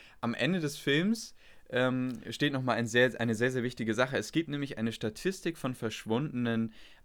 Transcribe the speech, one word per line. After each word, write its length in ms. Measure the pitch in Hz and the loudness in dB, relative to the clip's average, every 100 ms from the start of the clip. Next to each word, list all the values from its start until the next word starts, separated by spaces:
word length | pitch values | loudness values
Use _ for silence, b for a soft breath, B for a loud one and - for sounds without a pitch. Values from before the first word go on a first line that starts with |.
| B B | B B
am 140 | 120 117 | -4 0
Ende 240 | 131 185 | 0 0
des 180 | 151 - | -2 -2
Films, 560 | - 143 190 226 - - b b - | 2 4 4 0 -4 -16 b b -4
ähm, 480 | 123 127 127 127 120 - | 0 2 2 -2 -4 -8
steht 240 | 113 147 | -2 0
nochmal 240 | 135 127 113 | 0 0 0
ein 80 | 117 | 4
sehr, 340 | 120 127 110 | 6 6 4
eine 140 | 117 | 0
sehr, 180 | 110 123 | 2 2
sehr 120 | 127 | 2
wichtige 320 | 120 - 110 110 | -2 -2 -2 2
Sache. 200 | 131 127 | 2 0
Es 160 | 113 | 0
gibt 160 | 156 165 | -2 -2
nämlich 300 | 143 139 - | -4 -6 -4
eine 160 | 113 | -4
Statistik 640 | 107 113 107 180 190 175 165 | -2 -6 -2 -4 -2 -6 -4
von 160 | 131 | -6
verschwundenen 1000 | 123 113 - - 113 156 123 120 113 113 B B B | -4 -4 -6 -2 0 0 -2 0 0 -2 B B B